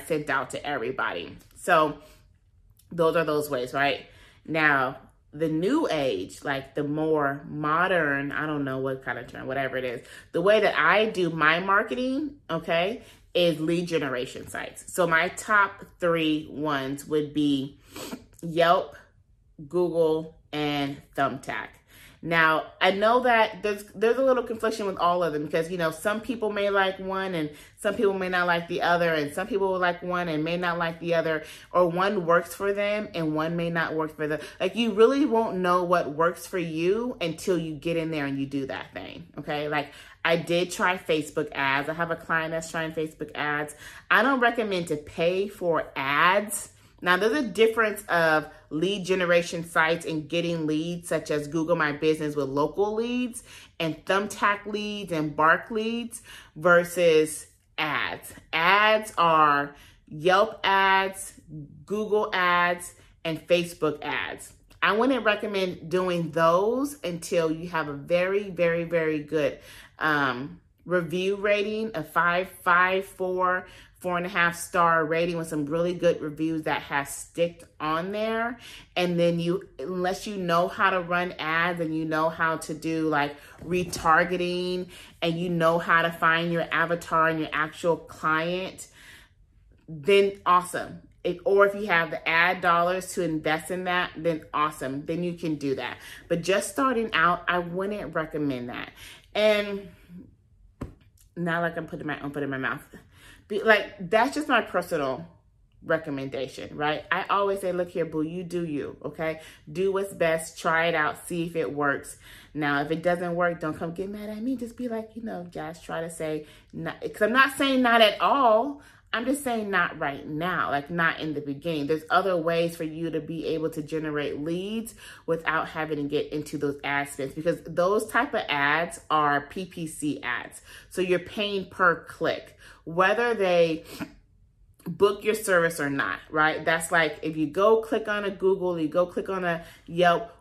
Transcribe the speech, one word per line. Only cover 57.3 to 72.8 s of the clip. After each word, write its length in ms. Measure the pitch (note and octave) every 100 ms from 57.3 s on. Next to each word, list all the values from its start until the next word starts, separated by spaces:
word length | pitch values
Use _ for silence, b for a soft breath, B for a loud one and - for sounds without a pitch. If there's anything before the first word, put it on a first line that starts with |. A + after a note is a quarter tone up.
| - - _ _ -
ads. 560 | D3+ C3 G2 E2+ - - -
Ads 600 | D#3+ E3 G3 G#3+ A3 G#3+ -
are 560 | E3+ D#3+ D3+ C#3+ C#3+ B B B _
Yelp 520 | D3+ D#3+ F#3 A3 -
ads, 720 | F#3+ G3 G3 F#3+ G3 F#3+ - - - D3+ C#3+ -
Google 460 | C#3+ G#3 G#3 G#3 G#3
ads, 600 | F#3 F3+ F3+ F3 F3 - b b b
and 200 | E3 D#3 -
Facebook 520 | F3 F3 - D3+ D3
ads. 500 | D3 C3 E2 - - - _ _
I 100 | E3+
wouldn't 320 | G#3 B3 C4
recommend 640 | A3 G#3 G#3 G3 F#3 E3 E3
doing 400 | F3+ F#3 F3 D#3+
those 640 | D3 E3 F3 G#3 B3 C#4+ -
until 480 | F3 F3 - F3 D#3+
you 180 | D#3+ F3
have 180 | E3+ D3+
a 40 |
very, 580 | C#3+ C#3+ F3 F3+ G3 G3+
very, 340 | F3 E3+ E3+
very 340 | E3+ E3+ D#3+ D#3
good, 400 | D3 D#3 C#3+ - B B B -
um, 600 | D#3 D3 C#3 B2 C#3+ F3 _ _
review 520 | - F3 E3 F3 F#3 G3+
rating, 540 | G#3 G#3 G#3 G#3+ A3
a 100 | -
five, 440 | G#3+ E3+ E3+ F3 F#3+ -
five, 420 | - F3